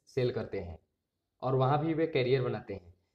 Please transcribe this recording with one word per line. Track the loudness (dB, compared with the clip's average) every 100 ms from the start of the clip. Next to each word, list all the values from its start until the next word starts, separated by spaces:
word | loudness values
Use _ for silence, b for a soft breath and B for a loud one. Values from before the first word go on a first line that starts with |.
| _
sale | -2 0
करते | -2 -6 -6
हैं | -8 -12 _ _ _ _ _ -8
और | 0 2
वहाँ | 4 2 0
भी |
वे | 0 0
career | 2 2 2
बनाते | 0 -4 -6
हैं। | -12 -12 -20 _